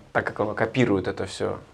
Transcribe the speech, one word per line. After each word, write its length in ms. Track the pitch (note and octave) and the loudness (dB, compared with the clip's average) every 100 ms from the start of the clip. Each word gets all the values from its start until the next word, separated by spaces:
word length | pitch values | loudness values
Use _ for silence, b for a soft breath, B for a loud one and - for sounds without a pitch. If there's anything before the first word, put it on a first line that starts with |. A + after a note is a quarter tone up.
| - | -4
так 140 | - G#2 | -2 -2
как 120 | - | -2
оно 140 | G#2 | -2
копирует 540 | G#2 A2 C3 A#2 G2 G2 | 0 0 4 4 4 0
это 180 | F#2+ F#2+ | -4 -6
всё, 320 | - G2 - - | -4 -4 -4 -12